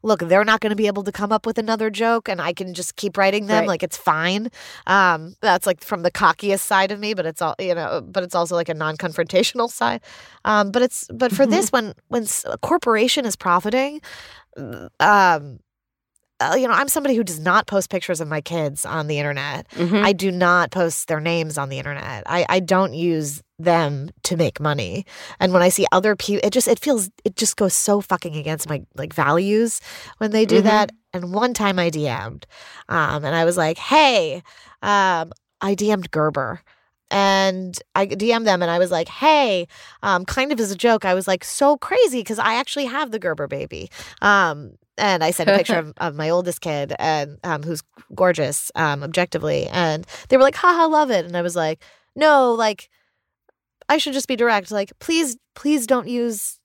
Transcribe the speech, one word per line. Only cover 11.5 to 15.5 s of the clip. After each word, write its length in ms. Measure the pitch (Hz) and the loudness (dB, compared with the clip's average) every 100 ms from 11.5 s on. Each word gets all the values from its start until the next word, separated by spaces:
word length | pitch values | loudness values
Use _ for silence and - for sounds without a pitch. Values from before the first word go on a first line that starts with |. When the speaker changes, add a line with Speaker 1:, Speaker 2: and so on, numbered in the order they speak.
Speaker 1:
this, 200 | 339 - | 4 2
when, 220 | 262 214 - _ | 0 -2 -12 _
when 160 | 240 | -4
s-, 220 | 208 - - | -4 -6 -6
a 80 | - | -8
corporation 540 | - 330 247 220 240 - | -2 0 2 2 2 0
is 180 | 240 - | -2 -4
profiting, 640 | 190 175 208 254 277 302 - - - - _ - 135 - - _ | 0 0 2 -2 -2 -6 -16 -20 -20 -20 _ -14 -12 -12 -16 _
um, 600 | 175 208 185 160 143 | 6 6 6 2 -2